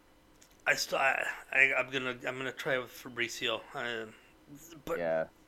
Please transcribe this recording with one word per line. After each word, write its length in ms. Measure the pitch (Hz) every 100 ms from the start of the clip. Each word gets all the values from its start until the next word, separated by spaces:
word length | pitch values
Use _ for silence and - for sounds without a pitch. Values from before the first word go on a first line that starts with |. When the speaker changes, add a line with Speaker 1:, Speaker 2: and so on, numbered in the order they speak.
| - - - - - - -
Speaker 1:
I 80 | 143
st-, 240 | - 175
I, 220 | 135 - - - -
I, 200 | - 135 135
I'm 120 | 127
gonna, 260 | 131 127 123 139
I'm 100 | 127
gonna 140 | 131
try 260 | - 160 131
with 140 | 120
Fabricio. 680 | - 135 120 117 - 123 110 -
I, 300 | 143 120 117 110 107 - - - 147 - 160
but 160 | - 87
Speaker 2:
Yeah. 240 | 85 160 160 -